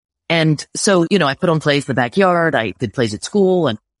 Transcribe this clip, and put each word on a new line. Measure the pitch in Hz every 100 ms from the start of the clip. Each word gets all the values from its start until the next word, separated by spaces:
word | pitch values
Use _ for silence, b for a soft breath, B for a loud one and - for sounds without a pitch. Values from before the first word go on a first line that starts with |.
| _ _ _
And | 165 160 151 -
so, | - - 185 165
you | 196
know, | 143
I | 135
put | 175
on | 160
plays | 151 143
in | 135
the | 123
backyard. | 123 190 190 175 165 135
I | 113
did | - 113
plays | - 117
at | 104 -
school, | 208 185 180 147
and | 104 _ _